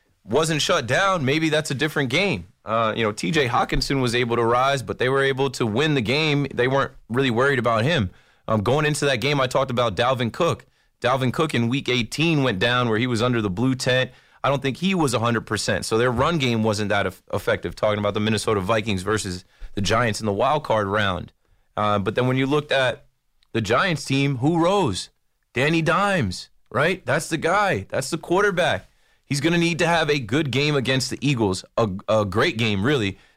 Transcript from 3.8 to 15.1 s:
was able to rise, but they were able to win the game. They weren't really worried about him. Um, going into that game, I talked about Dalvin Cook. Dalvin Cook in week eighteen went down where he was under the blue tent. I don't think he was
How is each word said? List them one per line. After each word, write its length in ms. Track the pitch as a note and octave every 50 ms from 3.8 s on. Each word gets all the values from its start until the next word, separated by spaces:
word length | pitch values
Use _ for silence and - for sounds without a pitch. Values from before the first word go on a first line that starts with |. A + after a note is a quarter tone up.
| - - C#3+ C#3
was 120 | B2+ A#2+ A2
able 220 | B2 B2+ A#2 A#2
to 80 | A#2 A#2
rise, 400 | A2+ A#2 B2 C3 C3+ C#3 C3+ A2
but 160 | F#2+ G2 -
they 100 | - B2+
were 140 | C3+ C3+ C3+
able 260 | C3+ C3+ C3 C#3 C#3
to 140 | C3 - C3
win 300 | A2 G2+ A#2 D#3 D#3+ D3
the 60 | C#3
game. 440 | A2 F#2 B2+ D3+ D#3+ D#3 C#3+ C#3+ C#3+ - -
They 140 | A#2 A#2+
weren't 240 | C3 C3+ C#3 C3 - - - -
really 240 | - A2 C3 C#3 C3
worried 260 | A2+ A2+ C3 C#3 C#3+
about 260 | B2+ A2+ A#2+ A2+ A2 A2+
him. 280 | C#3+ F3 C#3+ G2+ F2+ - - _ _ _ _ _
Um, 140 | - A2 G#2+
going 240 | G2 A#2 B2+ D3+ D3+
into 200 | D3+ D3+ - C#3+
that 160 | C#3 C3+ A2+
game, 180 | A2 C#3+ D3 C#3
I 80 | C3
talked 240 | B2+ - C#3+ C3 C3
about 240 | A#2+ A#2 B2 A#2 F#2
Dalvin 360 | G2 A#2 B2+ C3+ A#2+ B2+ A2 -
Cook. 320 | - F3+ E3 A2+ - - _ _ _ _ _ _ -
Dalvin 300 | - A#2+ C3 B2+ C3 B2
Cook 240 | A#2+ - D#3+ D#3 -
in 140 | A#2+ A#2 A2+
week 180 | B2+ C#3 -
eighteen 560 | - B2 B2 A#2 - - - D3+ E3+ D#3+ D3 C3+
went 160 | B2+ G#2 F2+
down 300 | A#2+ A#2+ B2 B2 B2 A#2
where 100 | A2 G#2+
he 80 | B2+
was 140 | B2+ A#2+ G#2
under 200 | A#2 B2+ B2 A#2
the 80 | G#2+ G2+
blue 240 | F2 G2+ B2 C3 C3
tent. 380 | B2+ - C3 B2+ B2+ B2+ B2+ - - _ _ _ _ -
I 60 | C3
don't 120 | C#3+ C3+
think 160 | B2+ C3+ A#2
he 160 | - F3 G3 G3
was 200 | F3+ D3+ C3